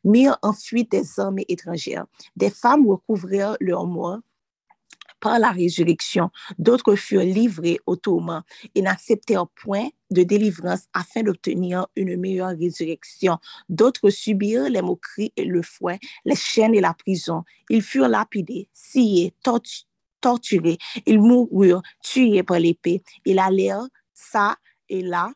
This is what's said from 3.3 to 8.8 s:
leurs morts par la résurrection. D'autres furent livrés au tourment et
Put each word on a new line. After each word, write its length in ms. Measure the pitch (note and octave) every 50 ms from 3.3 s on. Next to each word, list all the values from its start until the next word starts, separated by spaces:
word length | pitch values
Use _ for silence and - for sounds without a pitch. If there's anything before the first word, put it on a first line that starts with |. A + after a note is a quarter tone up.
| F#3+ G3 G3 G#3 G#3+ -
leurs 260 | - F#3 E3+ D#3+ E3+
morts 340 | F3+ F3 D#3+ - E3+ F#3 A3+ - _ _ _ _ _ _ _ _ _ _ _ _ _ - _ - _ _ _
par 200 | - G#3+ A#3 A#3
la 120 | G#3+ B3
résurrection. 800 | G3 F3+ F3 F3 E3+ - E3+ E3 D#3+ - - - - F#3 E3+ E3 - - - - F#3+ -
D'autres 360 | D#3+ A3 A#3+ B3+ - - G3+
furent 280 | D4+ - - G#3 F#3+
livrés 560 | F3+ F3+ F#3 G#3 A#3 A#3+ F#3 D#3 E3+ E3+ E3+ - -
au 100 | - F3+
tourment 460 | F3 - G#3 F3 E3+ E3+ E3 E3+ D#3 - _ - - - G#3+ _
et 80 | G3+